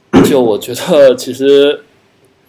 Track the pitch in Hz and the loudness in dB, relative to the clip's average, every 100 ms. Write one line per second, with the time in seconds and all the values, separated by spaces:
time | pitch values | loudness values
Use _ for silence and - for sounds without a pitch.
0 | _ - - 139 117 101 - 120 - 156 | _ 0 2 0 -2 -4 -8 -12 -2 2
1 | 139 127 135 127 139 139 143 147 _ _ | 2 2 -6 -4 0 2 2 -4 _ _
2 | _ _ _ _ | _ _ _ _